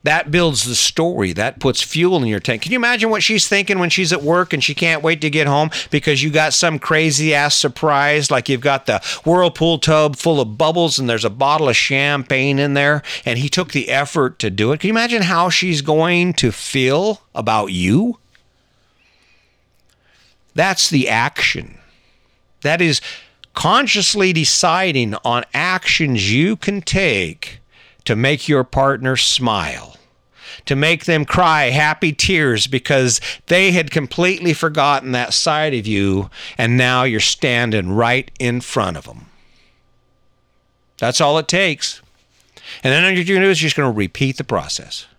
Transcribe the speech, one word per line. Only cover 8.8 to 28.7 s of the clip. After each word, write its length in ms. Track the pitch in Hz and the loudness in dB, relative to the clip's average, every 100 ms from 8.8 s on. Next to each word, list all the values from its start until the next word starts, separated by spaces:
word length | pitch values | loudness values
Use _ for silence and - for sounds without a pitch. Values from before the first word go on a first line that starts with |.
| - | 0
the 120 | 104 - - | -2 -4 -4
Whirlpool 540 | 156 175 175 - 165 156 | 2 4 2 2 0 2
tub 380 | - 156 151 135 | 2 4 2 0
full 260 | 170 151 | 0 2
of 160 | 113 107 | 0 0
bubbles 400 | 160 170 165 127 | 0 2 0 0
and 100 | 127 | -2
there's 160 | 117 | 0
a 60 | 110 | -2
bottle 400 | 110 139 156 147 | 0 0 2 2
of 60 | 113 | 2
champagne 800 | - 139 143 143 123 135 139 139 | 0 0 0 -2 -2 0 0 0
in 160 | 143 | 2
there, 300 | 143 143 151 - - | 2 2 0 -4 -8
and 140 | - 117 | -4 -2
he 100 | 139 | -2
took 260 | - 185 | -2 -2
the 160 | 143 117 | -4 -2
effort 500 | 135 143 165 131 - | -2 0 0 -2 -2
to 100 | 107 | -4
do 220 | 98 110 | 0 0
it? 80 | 151 | 0
Can 80 | 190 | 0
you 60 | |
imagine 280 | 226 233 233 | 0 0 0
how 300 | 180 170 180 | 0 2 2
she's 320 | 170 185 151 | 0 0 -2
going 500 | 143 156 165 175 175 | 0 2 2 2 2
to 180 | 165 123 | 2 -2
feel 680 | - - 135 127 143 208 196 _ - | -2 -6 -2 2 2 0 -4 _ -6
about 320 | 113 107 101 | 0 0 0
you? 500 | 90 90 131 240 - _ _ _ _ _ _ _ _ _ _ _ _ _ _ _ _ _ _ _ _ _ _ _ - | -2 2 2 2 -6 _ _ _ _ _ _ _ _ _ _ _ _ _ _ _ _ _ _ _ _ _ _ _ 0
That's 340 | 185 180 - | 0 0 2
the 180 | 147 123 | 2 2
action. 680 | 110 131 - - - - - _ _ _ _ _ _ _ _ | 0 0 0 -2 -4 -10 -20 _ _ _ _ _ _ _ _
That 200 | 143 165 | -2 0
is 200 | 170 139 - - - _ - | 0 0 -6 -18 -20 _ -12
consciously 800 | - 165 226 269 208 190 208 185 | -4 2 2 2 0 0 0 0
deciding 840 | 165 143 - 175 170 190 135 113 104 120 | 2 0 2 0 0 0 0 -2 -4 -2
on 180 | 120 - | -4 -2
actions 800 | 139 175 185 - - 151 117 98 | -4 -2 -2 -2 0 0 0 0
you 240 | 120 175 220 | 2 2 0
can 260 | - 202 | -4 -4
take 760 | - 190 185 104 85 - - - _ _ - _ - | -2 0 0 0 -4 -8 -18 -18 _ _ -20 _ -4
to 100 | 110 | 0
make 320 | 131 147 - | 0 0 0
your 160 | 143 | 0
partner 540 | 123 | 0